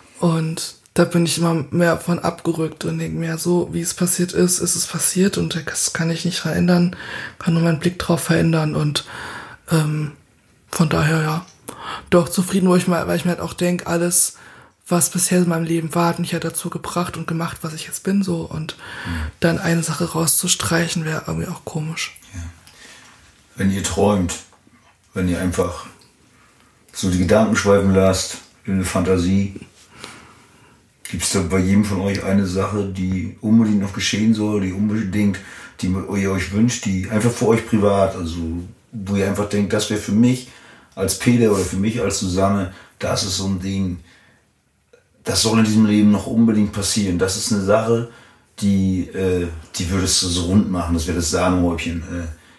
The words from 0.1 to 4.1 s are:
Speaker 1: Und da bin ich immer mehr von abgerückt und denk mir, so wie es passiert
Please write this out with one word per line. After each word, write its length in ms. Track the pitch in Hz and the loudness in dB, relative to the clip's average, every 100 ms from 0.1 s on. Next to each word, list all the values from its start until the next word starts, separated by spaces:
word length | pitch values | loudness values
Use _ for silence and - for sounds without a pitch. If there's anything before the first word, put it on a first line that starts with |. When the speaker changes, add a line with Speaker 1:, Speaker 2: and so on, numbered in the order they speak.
| - | -2
Speaker 1:
Und 560 | 175 160 160 165 - - _ | 0 0 -2 -6 -10 -12 _
da 100 | - | 0
bin 200 | 170 170 | 2 2
ich 140 | 165 156 | 2 2
immer 260 | 170 165 135 | 0 0 0
mehr 260 | 175 170 160 | 2 2 2
von 200 | - 175 | 0 -2
abgerückt 640 | 170 175 170 165 156 - | -2 -4 -4 -2 -4 -6
und 140 | 165 165 | -6 -6
denk 160 | 160 | -6
mir, 240 | 160 165 160 | -4 -4 -4
so 320 | 175 175 165 | 0 0 0
wie 80 | 165 | -4
es 140 | 170 | -4
passiert 380 | - 180 | -2 -2